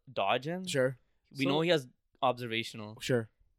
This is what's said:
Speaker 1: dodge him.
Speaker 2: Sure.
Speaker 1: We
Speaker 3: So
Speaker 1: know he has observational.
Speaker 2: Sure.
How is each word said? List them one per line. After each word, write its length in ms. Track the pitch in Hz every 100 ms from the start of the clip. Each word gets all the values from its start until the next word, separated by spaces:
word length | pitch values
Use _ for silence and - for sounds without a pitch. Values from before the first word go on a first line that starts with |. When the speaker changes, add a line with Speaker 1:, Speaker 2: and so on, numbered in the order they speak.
| -
Speaker 1:
dodge 360 | 117 98 127 139
him. 200 | 180 185
Speaker 2:
Sure. 300 | 143 131 131 _ _ _ 135
Speaker 1:
We 80 |
Speaker 3:
So 60 | 139
Speaker 1:
know 100 | 147
he 80 | 165
has 180 | 160 127 _ _ _
observational. 760 | 131 123 120 113 113 113 107 113
Speaker 2:
Sure. 280 | - 123 113 _ _